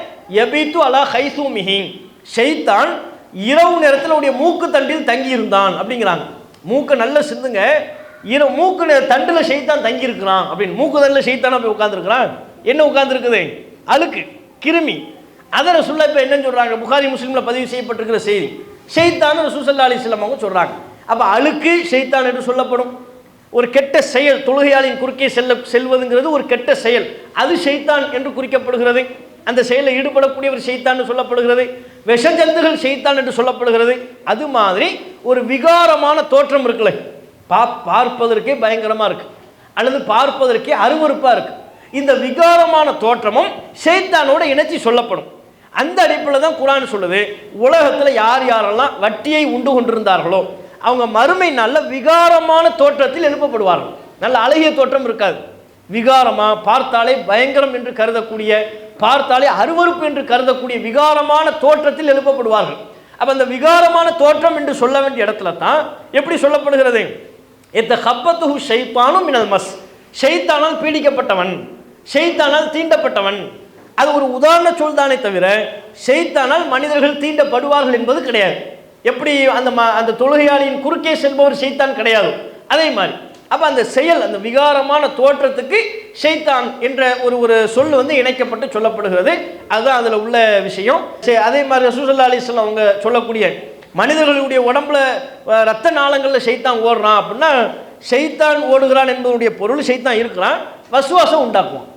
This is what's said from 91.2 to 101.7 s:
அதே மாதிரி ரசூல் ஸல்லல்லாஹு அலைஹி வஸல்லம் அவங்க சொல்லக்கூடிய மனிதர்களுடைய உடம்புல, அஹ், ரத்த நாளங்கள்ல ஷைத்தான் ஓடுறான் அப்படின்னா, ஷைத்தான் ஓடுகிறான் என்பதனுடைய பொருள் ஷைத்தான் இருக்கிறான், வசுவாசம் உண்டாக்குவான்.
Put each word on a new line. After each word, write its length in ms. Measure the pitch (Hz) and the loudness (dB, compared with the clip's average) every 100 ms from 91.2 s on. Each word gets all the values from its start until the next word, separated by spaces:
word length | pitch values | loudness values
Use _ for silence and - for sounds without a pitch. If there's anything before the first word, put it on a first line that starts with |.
| - 226 | 0 2
அதே 260 | 220 277 | 2 0
மாதிரி 220 | 277 262 247 | 0 2 2
ரசூல் 200 | 247 277 | 0 0
ஸல்லல்லாஹு 240 | 269 254 | 2 2
அலைஹி 100 | 247 | 2
வஸல்லம் 240 | 240 233 214 | -2 -2 -2
அவங்க 300 | 220 214 202 | 0 2 2
சொல்லக்கூடிய 440 | - 190 - 220 185 143 - - - | 0 0 -2 -2 -2 -2 -12 -20 -10
மனிதர்களுடைய 680 | - 233 311 302 285 269 262 | -4 0 2 2 2 0 0
உடம்புல, 380 | 240 262 294 294 269 247 - - - | 2 0 0 0 0 -2 -8 -14 0
அஹ், 160 | 220 | 2
ரத்த 280 | 220 220 339 | 2 2 0
நாளங்கள்ல 480 | 302 277 277 269 269 233 | 2 0 0 0 0 0
ஷைத்தான் 340 | 254 262 233 226 | -2 -2 0 0
ஓடுறான் 320 | 226 214 214 | 2 4 2
அப்படின்னா, 320 | 165 220 320 269 208 - - - - | 0 -2 2 2 0 -4 -16 -20 -4
ஷைத்தான் 520 | 247 302 294 302 294 254 | -2 -2 0 2 2 2
ஓடுகிறான் 400 | 269 269 262 262 | 2 4 2 2
என்பதனுடைய 360 | 262 247 240 226 - | 0 -2 0 0 -2
பொருள் 260 | 202 285 | -4 -2
ஷைத்தான் 380 | 247 254 262 226 | -2 -2 0 -2
இருக்கிறான், 360 | 233 185 202 330 - - - | -2 -2 -2 -2 -6 -18 -2
வசுவாசம் 520 | 247 269 359 320 320 240 | -2 2 2 4 2 2
உண்டாக்குவான். 440 | 208 - | 0 -2